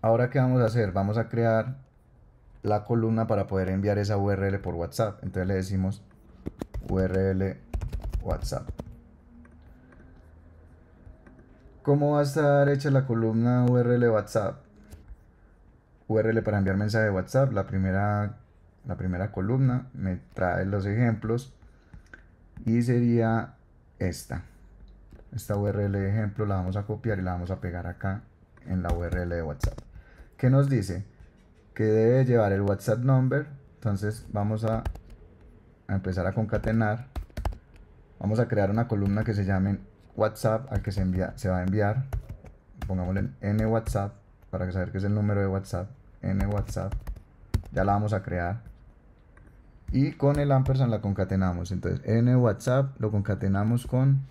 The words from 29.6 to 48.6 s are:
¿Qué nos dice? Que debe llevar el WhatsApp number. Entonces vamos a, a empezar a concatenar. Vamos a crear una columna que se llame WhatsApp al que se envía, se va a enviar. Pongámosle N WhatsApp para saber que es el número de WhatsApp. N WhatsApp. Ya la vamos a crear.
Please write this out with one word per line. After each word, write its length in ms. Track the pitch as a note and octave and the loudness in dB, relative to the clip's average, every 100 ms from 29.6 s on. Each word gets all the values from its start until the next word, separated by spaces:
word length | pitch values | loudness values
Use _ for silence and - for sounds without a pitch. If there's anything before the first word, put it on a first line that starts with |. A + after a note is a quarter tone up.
| - - - - - - - - | -4 -6 -18 -20 -20 -20 -20 0
¿Qué 120 | B2+ | 4
nos 200 | C3+ C#3 | 4 4
dice? 360 | B2+ F#2 F2+ G2 - - _ _ - - | 0 0 -6 -8 -16 -20 _ _ -20 -20
Que 100 | - | -2
debe 420 | A2 A2 A2+ B2+ B2+ | 2 4 6 4 4
llevar 260 | A#2+ G#2 | 4 4
el 100 | G2 | 4
WhatsApp 380 | G2+ G2 - A2+ | 2 0 0 0
number. 480 | B2+ C3 C3 C3+ D3+ - - - | 4 4 4 0 -4 -12 -20 -8
Entonces 500 | A2 G2 G#2 G#2+ - | -4 -2 -4 -6 -6
vamos 340 | G#2 G2+ A2 A2 | -4 -2 -2 -2
a, 180 | A2+ A2 - - - - - - - - _ - | -2 -4 -10 -16 -20 -20 -20 -20 -20 -20 _ -4
a 80 | G2 | -4
empezar 320 | F#2 F2+ F2+ | -2 -2 -2
a 60 | |
concatenar. 720 | - G#2+ G#2 A#2 A2+ G#2+ A2 - - - - - - - - - - - - | -2 -2 -2 0 0 0 -2 -6 -10 -10 -8 -8 -10 -16 -20 -20 -20 -20 -10
Vamos 200 | G2+ A2 | -4 -2
a 80 | A#2 | 0
crear 220 | G#2 G2 | 2 2
una 180 | G#2+ A#2 | 0 0
columna 360 | G#2 G2 G2+ | 0 0 0
que 100 | A2+ | 0
se 120 | G2+ G2 | -2 0
llame 340 | F#2+ F#2+ G2 - - - - | 0 0 -2 -6 -20 -16 -2
WhatsApp 560 | G#2+ - A2+ A2 C3 | -2 0 0 0 -2
al 100 | G#2 | -4
que 100 | - | -4
se 100 | F#2+ | -2
envía, 320 | F#2 F#2 F2+ - | 0 0 -2 -4
se 120 | F#2+ | -2
va 100 | F#2 | 0
a 40 | |
enviar. 420 | F2+ G2+ G2+ A#2 C3 - - - - - _ - - | 0 0 0 0 -4 -8 -10 -16 -16 -20 _ -12 -6
Pongámosle 420 | F#2 F2+ F#2+ G2 - | -4 -2 -2 -2 -4
N 240 | G2+ G#2+ A2 | -2 0 2
WhatsApp 480 | A2+ A2 G#2 G2+ - _ _ - | 0 0 -2 -4 -8 _ _ -10
para 220 | F2+ F2+ | -6 -4
saber 200 | F#2 F2+ | -2 -4
que 60 | F#2+ | -2
es 60 | |
el 100 | G2+ | -2
número 280 | G#2 G#2 G#2 | 0 0 0
de 60 | G2 | 0
WhatsApp. 420 | F#2+ G2 F2 G2 - - - | -2 -4 -6 -8 -12 -20 -8
N 240 | F#2+ G2 G2 | -4 0 0
WhatsApp. 460 | G#2 - - F#2 - - - - - - - - | -2 -4 -4 -4 -6 -8 -14 -16 -20 -6 -6 -2
Ya 120 | - | 0
la 100 | F#2+ | 2
vamos 200 | G2+ G#2+ | 2 2
a 100 | G#2 | -2
crear. 380 | - F2+ F2 A2 | -2 -4 -2 -4